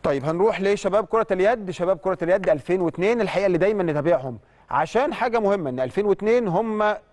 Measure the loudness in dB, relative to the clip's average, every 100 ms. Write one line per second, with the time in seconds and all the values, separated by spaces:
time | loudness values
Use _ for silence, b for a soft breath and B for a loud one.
0 | -2 -2 -2 0 0 2 0 0 0 0
1 | 0 -2 0 2 2 0 -4 -4 -2 0
2 | -2 -2 0 2 2 0 0 0 0 0
3 | 0 0 0 0 0 2 2 2 0 0
4 | 2 0 -2 -12 b b b -2 0 0
5 | 0 -2 -2 0 0 0 -2 -4 -4 -2
6 | 0 0 2 2 2 0 -2 0 -2 -2
7 | _